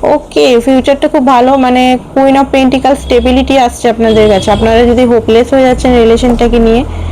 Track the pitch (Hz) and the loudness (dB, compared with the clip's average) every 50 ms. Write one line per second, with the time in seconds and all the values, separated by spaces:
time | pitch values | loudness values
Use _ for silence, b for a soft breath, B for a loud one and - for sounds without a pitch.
0 | - - 294 294 - - - - 294 269 247 233 233 269 262 262 254 285 277 277 | -4 -2 -2 -2 -4 -4 -2 0 0 2 2 0 0 0 0 0 0 0 -2 -2
1 | 320 - - 302 254 277 254 240 247 254 277 269 254 254 247 254 254 254 254 247 | -2 -2 -2 0 0 2 2 2 2 2 0 0 0 0 0 0 0 0 -2 -2
2 | - - - 269 269 269 269 277 277 269 - 269 262 254 277 262 - 254 285 277 | -4 -6 -2 0 0 2 2 0 0 0 0 0 0 0 -2 0 0 0 -2 -2
3 | - - 254 240 233 254 254 269 269 269 269 269 240 240 - - - 240 220 226 | -2 -2 -2 0 0 0 0 0 0 0 0 0 0 0 -2 -4 -4 -4 -2 0
4 | 226 220 220 220 214 214 202 190 - 220 202 208 220 226 226 226 247 240 240 247 | 0 0 2 2 2 2 0 0 0 -2 -2 0 0 0 2 2 2 2 2 2
5 | 254 233 240 226 226 226 220 233 247 240 277 269 262 254 247 247 - 254 247 240 | 2 2 0 0 0 0 0 0 0 0 0 0 2 2 0 0 0 0 2 2
6 | 226 226 226 233 254 240 233 226 240 233 233 233 226 226 226 240 294 B B B | 2 2 2 2 0 0 0 0 0 0 0 0 2 2 0 0 -2 B B B
7 | B B | B B